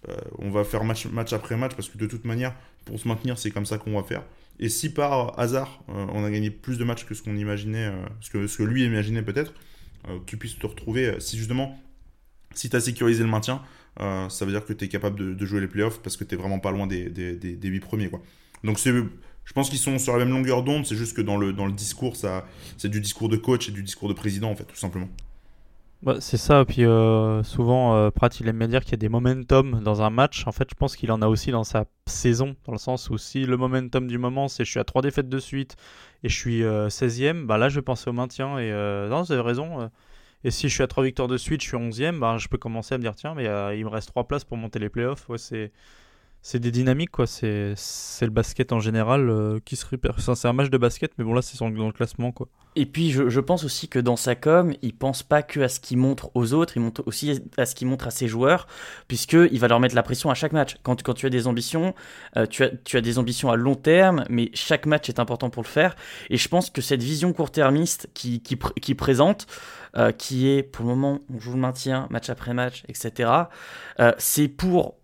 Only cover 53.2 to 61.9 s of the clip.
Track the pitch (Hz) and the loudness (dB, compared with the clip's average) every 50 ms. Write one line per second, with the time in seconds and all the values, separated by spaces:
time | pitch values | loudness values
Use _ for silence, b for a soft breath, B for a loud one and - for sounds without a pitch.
53.2 | 143 123 117 135 135 - 180 180 160 139 - - - - - 127 120 123 120 117 | 4 4 4 2 2 2 0 0 0 -4 -6 -6 -8 -2 0 2 4 4 2 2
54.2 | - 131 120 - - 151 160 175 180 170 139 - - 120 - - - 131 131 - | 2 0 0 2 4 6 6 6 6 4 0 -2 -4 -6 -4 -2 -2 -2 -2 -4
55.2 | - _ 156 151 147 - - 147 139 123 - - - - 123 123 127 135 139 - | 0 _ 2 2 2 0 0 0 0 0 0 -4 -8 -2 2 2 4 4 2 0
56.2 | - - _ 123 120 113 127 156 170 165 - 123 117 113 113 - - - 113 - | -4 -4 _ 0 2 2 4 2 2 2 0 -2 -2 -2 -2 -4 -6 -6 -6 -4
57.2 | - 147 143 131 - - - - 127 117 - - 127 127 131 127 - 123 113 - | -2 -2 -2 -2 -4 -8 -2 -2 -2 -2 -2 -4 -2 -2 -2 -2 -4 -6 -4 -2
58.2 | 131 117 110 113 123 139 170 175 - B B B B B B B B B 123 117 | -2 -2 0 2 4 4 4 4 0 B B B B B B B B B -6 -6
59.2 | - - - 165 170 - - 120 120 120 117 117 127 127 - 120 - - 127 127 | -2 4 8 8 8 8 6 4 6 6 6 6 6 6 4 2 2 2 -2 -2
60.2 | - 151 127 - - 151 151 156 139 - - - _ - 127 123 - - 123 - | 0 0 0 2 0 0 2 2 2 2 -2 -8 _ 0 0 0 0 -4 -4 0
61.2 | - 135 127 127 117 127 120 117 117 - - 165 165 185 | 0 0 0 2 2 2 0 0 -2 -2 -2 0 0 0